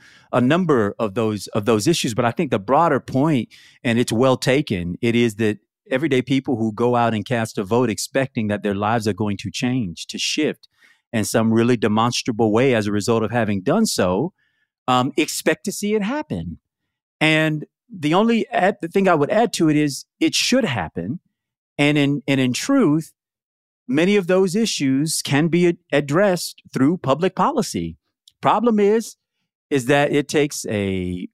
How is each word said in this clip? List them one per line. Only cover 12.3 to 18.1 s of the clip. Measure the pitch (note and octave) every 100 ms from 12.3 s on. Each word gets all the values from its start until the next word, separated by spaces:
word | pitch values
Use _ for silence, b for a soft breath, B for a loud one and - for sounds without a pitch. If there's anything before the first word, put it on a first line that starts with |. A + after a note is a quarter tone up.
| G#2+ A2+
way | G#2+ C#3
as | A#2 G#2
a |
result | G#2 G2+ A2+
of | G#2+
having | A#2+ G#2+ G2
done | F#2+ F#3+ A3
so, | - F#2 F#2+ E3 - _ _ _ _ -
um, | B2+ C3 -
expect | D3+ - E3 D#3 G3+
to |
see | - G#3
it | G#3+
happen. | G3 D4 - F#2 E2 D#2+ _ _ _ _ _ _
And | D#3 D#3 D#3 D#3 - _ _
the | G3+ D3+